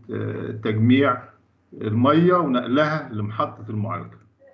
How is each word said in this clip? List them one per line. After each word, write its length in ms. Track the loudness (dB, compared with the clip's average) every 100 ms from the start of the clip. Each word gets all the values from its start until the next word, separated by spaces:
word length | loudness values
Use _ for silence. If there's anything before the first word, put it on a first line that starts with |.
| -12
آه، 400 | -8 -6 -8 -8
تجميع 720 | -6 -2 2 4 6 4 0 -6 _ _ _ _ -10
المية 520 | -4 0 4 4 4
ونقلها 760 | 4 2 -2 0 0 2 -2 -6
لمحطة 520 | -8 -6 -4 -6 -6 -10
المعالجة. 480 | -6 -6 -8 -12 -18 _ _ _